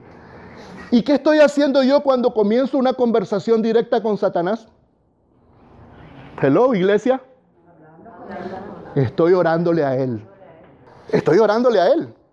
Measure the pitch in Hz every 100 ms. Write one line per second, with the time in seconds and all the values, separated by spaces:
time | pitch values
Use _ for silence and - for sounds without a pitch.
0 | - - - - - - - - - 240
1 | - 277 311 302 285 285 285 269 262 285
2 | 285 254 240 220 202 233 269 277 254 254
3 | 240 226 185 202 226 226 226 226 233 240
4 | 220 196 196 175 170 226 - _ _ _
5 | _ _ _ _ _ _ - - - -
6 | - - - - 139 160 254 208 190 202
7 | 247 262 - _ _ _ _ _ - -
8 | - - - - 190 - - - - 143
9 | 123 - 170 185 170 165 175 170 139 131
10 | 127 110 104 - - - - - - -
11 | - 214 - 175 214 220 247 208 180 330
12 | 123 - _